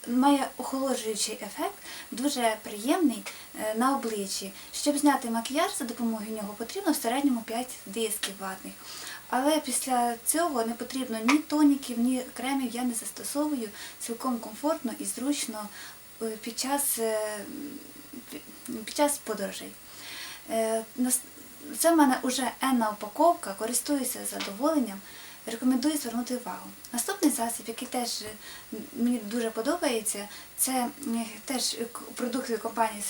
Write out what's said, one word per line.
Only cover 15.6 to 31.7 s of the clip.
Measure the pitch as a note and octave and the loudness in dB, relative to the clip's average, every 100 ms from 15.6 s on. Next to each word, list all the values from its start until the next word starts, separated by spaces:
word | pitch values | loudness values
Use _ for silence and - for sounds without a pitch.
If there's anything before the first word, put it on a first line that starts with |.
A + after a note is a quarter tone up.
| G#3 - - - - - | -8 -10 -14 -16 -18 -6
е, | A3+ | -6
під | G#3+ A#3+ A3 | -4 -6 -4
час, | C4 C#4+ - - | 0 0 2 2
е, | A3+ G#3+ G#3+ G#3 G3+ - - - - - - - - - - - - A#3 G#3+ | 2 2 -2 -4 -8 -10 -10 -12 -16 -18 -18 -16 -14 -14 -14 -14 -8 -8 -4
під | - | 2
час | D4 D4 | 2 2
подорожей. | - G3+ F#3+ G3 F#3+ - - - - - - - - | -4 -4 -4 -6 -12 -14 -18 -16 -12 -12 -12 -12 -2
Е, | A3+ A3 A3+ A3+ - | 0 2 0 -2 0
нас-, | B3+ B3 - - - - - A#3+ | 2 2 -2 -16 -18 -16 -8 2
це | D#4+ | 6
в | E4 | 8
мене | C4+ B3 | 8 6
уже | C4 A#3+ A#3+ - | 2 0 -2 0
енна | C4+ B3 G#3+ | 2 4 4
упаковка, | G#3 G#3 - E4 E4+ G3+ | 0 -4 6 6 6 0
користуюся | G3 A3 B3 - C#4+ A#3+ G#3+ G3+ | -4 -2 0 2 2 0 -4 -6
з | |
задоволенням, | G3 G3+ G3 D4 D#4 A3 G3 - - - - - | -6 -6 0 4 4 2 -2 -12 -16 -16 -12 -8
рекомендую | A3+ B3+ B3+ D4 D4 | 0 4 4 4 0
звернути | A#3+ A#3 A#3+ B3 | 0 -2 -2 -4
увагу. | - F#3 F#3+ - - | -4 -10 -12 -16 -6
Наступний | A#3+ - G4 D4+ | -4 -2 2 4
засіб, | - A3+ - A3+ | 4 0 -2 -8
який | A3+ B3 | -8 -4
теж, | B3+ A#3 - | -2 -2 -4
е, | G#3+ G#3+ - - - A3 - | -8 -12 -14 -16 -10 -10 -8
мені | - A#3+ B3 | 0 2 2
дуже | G#3 A#3+ A3+ | 0 -2 0
подобається, | A3 C4 F4 D4+ A3+ G3+ G3+ G3+ - - - | 0 0 2 2 0 0 -4 -6 -12 -10 -2
це, | - C4 A#3+ - C#4 | 2 2 0 -2 -2
е, | A#3 A3+ - - | -2 -2 -8 -6
теж | B3+ - | -2 -2